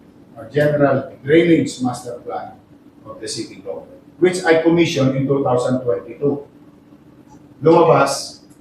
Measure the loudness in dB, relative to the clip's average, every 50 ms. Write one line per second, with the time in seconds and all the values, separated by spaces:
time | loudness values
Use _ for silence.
0 | -20 -20 _ -20 -20 -20 -20 -20 -18 -6 -2 -2 0 0 0 2 2 0 0 -2
1 | -4 -8 -14 -12 -2 2 4 4 4 4 2 2 2 -2 -4 -6 -6 -6 -6 -8
2 | -10 -14 -14 -12 -12 -12 -10 -10 -12 -14 -18 -20 _ _ -20 -20 _ -20 _ -20
3 | -20 -20 -16 -14 -12 -10 -10 -10 -10 -12 -14 -16 -14 -12 -12 -12 -14 -18 -20 -20
4 | -20 -20 -4 0 0 0 0 0 2 2 2 4 4 4 2 2 2 0 0 0
5 | 0 0 0 0 -2 0 0 0 0 0 0 0 0 -2 -2 -2 -2 -2 -4 -4
6 | -6 -10 -10 -4 -4 -2 -2 -4 -8 -14 -20 -20 -20 -20 -20 _ _ _ -20 -20
7 | _ -20 -20 -20 -20 -20 -20 -20 -20 -20 -14 0 4 4 6 6 6 6 4 4
8 | 2 0 -2 -6 -10 -12 -16 -20 -20 -20 -20 -14